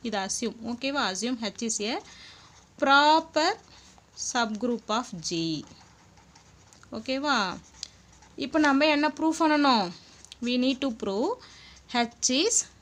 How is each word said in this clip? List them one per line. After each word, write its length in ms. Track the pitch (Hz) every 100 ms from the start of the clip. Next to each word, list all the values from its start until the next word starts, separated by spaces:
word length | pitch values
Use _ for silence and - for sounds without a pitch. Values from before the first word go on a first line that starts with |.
இது 160 | 233 208
assume, 360 | 196 - 233 - 226
ஓகேவா? 480 | 240 269 285 220
Assume 380 | 190 226 254 220 -
H 120 | 233
is 200 | - 208
a 120 | 311 - - - - - - - -
proper 760 | 277 277 294 320 320 - 330 440 - - - - _ - -
subgroup 560 | 254 226 214 247 240 -
of 160 | 214 247 180
G. 440 | 156 170 165 156 - - - - - - - - - - - - -
ஓகேவா? 640 | 226 226 262 294 262 190 - - - - - - - - -
இப்போ 220 | 269 -
நம்ம 280 | 294 269 302
என்ன 220 | 294 302
proof 320 | 302 320 320
பண்ணணும்? 500 | 320 302 285 240 180 180 - - - -
We 140 | 240 247
need 220 | 254 262
to 100 | 277
prove 440 | 226 202 196 302 508 - - - - -
H 400 | 247 233 - -
is 180 | 254 403 - - -